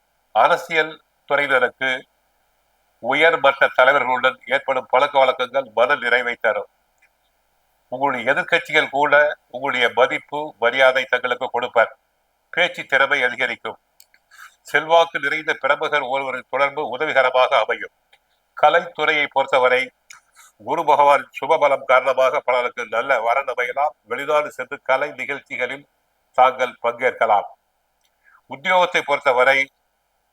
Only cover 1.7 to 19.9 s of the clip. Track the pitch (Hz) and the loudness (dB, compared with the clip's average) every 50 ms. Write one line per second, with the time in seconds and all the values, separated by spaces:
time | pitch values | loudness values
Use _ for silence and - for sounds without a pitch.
1.7 | - - 135 131 127 135 - _ _ _ _ _ _ _ _ _ _ _ _ _ | -4 -4 -4 -4 -4 -6 -8 _ _ _ _ _ _ _ _ _ _ _ _ _
2.7 | _ _ _ _ _ _ - 123 135 147 160 170 170 147 139 139 135 - 143 - | _ _ _ _ _ _ -6 -4 0 2 4 2 2 4 2 2 4 4 0 0
3.7 | - - 127 131 143 139 123 127 127 123 123 131 123 - - 120 127 139 - 135 | 4 4 4 4 4 2 0 0 -2 0 0 -2 -2 -2 -8 -4 -4 -4 -2 -2
4.7 | 131 127 123 - - 127 143 143 143 139 131 127 123 - 127 120 120 139 131 110 | -4 -4 -4 0 2 2 2 2 2 2 2 2 2 -2 -6 -4 -4 -6 -6 -4
5.7 | 104 113 123 131 143 131 120 120 117 127 123 120 117 - - 110 101 101 101 - | 0 0 2 2 2 -2 0 0 0 0 0 -2 -6 -4 -2 -2 -2 -2 -6 -10
6.7 | _ _ _ _ _ _ _ _ _ _ _ _ _ _ _ _ _ _ _ _ | _ _ _ _ _ _ _ _ _ _ _ _ _ _ _ _ _ _ _ _
7.7 | _ _ _ - 127 131 139 139 127 123 117 127 143 170 175 - 175 160 - - | _ _ _ -14 -8 -4 -2 -2 -2 -2 -2 0 0 0 0 0 -2 -2 -2 0
8.7 | 151 156 139 131 135 139 147 147 143 147 147 151 - _ _ _ - 127 135 139 | 0 0 0 0 0 0 2 4 4 4 4 2 0 _ _ _ -14 -8 -6 -4
9.7 | 127 127 123 113 104 120 127 135 151 143 - - 143 147 151 151 - - 117 120 | -2 0 0 0 2 2 2 2 0 -6 -10 -8 -10 -10 -10 -10 -8 -2 -2 -2
10.7 | 127 135 135 131 127 131 127 - 127 123 - 123 123 123 131 - - 120 123 117 | 2 4 4 4 4 2 -2 -2 -4 -2 -2 -4 -4 -4 -6 -6 -6 -6 -6 -2
11.7 | - 117 110 - - _ _ _ _ _ _ _ _ _ _ _ - 165 180 170 | 2 2 0 0 -2 _ _ _ _ _ _ _ _ _ _ _ -4 -4 -4 -4
12.7 | - - 151 - 139 131 139 143 147 139 127 123 120 123 131 117 113 - - 113 | -4 -10 -6 -2 0 0 2 2 0 0 -2 -2 -2 -2 -4 -4 -4 -8 -10 -12
13.7 | 101 _ _ _ _ _ - _ _ _ _ _ _ - - - _ _ _ - | -12 _ _ _ _ _ -20 _ _ _ _ _ _ -20 -20 -20 _ _ _ -4
14.7 | - 147 156 156 165 170 165 - - 160 143 147 151 156 156 160 147 - - 131 | -4 -2 0 4 4 4 4 2 -2 -4 -4 -4 -4 -4 -4 -4 -6 -2 0 -2
15.7 | 147 147 160 147 147 147 135 123 135 139 135 131 123 127 - - - 131 143 139 | 0 0 -2 -2 -2 -2 -2 -4 -6 -6 -6 -6 -8 -10 -10 -6 -2 -2 -2 -2
16.7 | 139 151 151 135 123 127 156 151 123 135 127 127 131 127 127 120 139 117 107 - | -2 -6 -8 -6 -6 -6 -4 0 2 2 2 4 4 2 2 4 2 0 0 0
17.7 | 113 92 95 - _ _ _ _ _ _ _ _ _ _ _ _ - - 147 151 | -4 -8 -8 -16 _ _ _ _ _ _ _ _ _ _ _ _ -4 2 2 4
18.7 | 160 175 175 - - - 151 151 156 147 143 - - 135 135 - 147 131 123 127 | 4 2 -2 -2 -6 -4 -2 0 0 0 -2 -2 -2 -2 -2 2 2 2 2 2
19.7 | 127 127 127 127 | 2 0 -2 -6